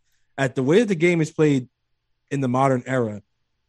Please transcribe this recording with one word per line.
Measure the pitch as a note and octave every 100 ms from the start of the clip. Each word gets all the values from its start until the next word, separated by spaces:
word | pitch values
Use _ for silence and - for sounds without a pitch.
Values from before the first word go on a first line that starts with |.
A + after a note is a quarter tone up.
| _ _ _ -
At | C3+
the | -
way | C3 F#3
that | A3+
the | E3+
game | F3 E3+
is | D3+
played | - D#3 C#3 B2 _ _ _ _ _ -
in | C#3
the | C3
modern | B2 C3+ B2+ B2
era, | C3 A2+ G#2 - _ _ _